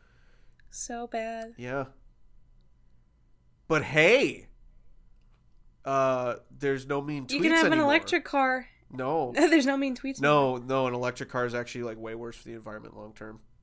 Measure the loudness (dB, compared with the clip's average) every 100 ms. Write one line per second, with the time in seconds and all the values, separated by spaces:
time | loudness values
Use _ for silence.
0 | _ _ -20 -20 -20 -20 -18 -14 -12 -10
1 | -8 -6 -6 -10 -14 -12 -6 -6 -6 -12
2 | -20 _ -20 -20 -20 _ _ _ _ -20
3 | _ _ _ _ _ _ -2 0 2 4
4 | 6 6 4 -2 -14 -20 -20 -20 -20 -20
5 | -20 -20 -20 _ _ -20 -20 _ -4 0
6 | 2 2 -2 -6 -10 -4 -2 -2 -2 -4
7 | -4 -6 -4 0 4 4 4 4 4 4
8 | 2 -2 0 0 0 0 -6 _ -14 -6
9 | -2 -2 -2 2 4 4 4 0 -2 -4
10 | -8 0 4 6 4 0 -2 0 0 0
11 | -4 -4 -6 -4 -2 -4 -6 -8 -8 -8
12 | -10 -10 -12 -14 -16 -16 -14 -14 -14 -18
13 | -18 -14 -14 -16 -20 _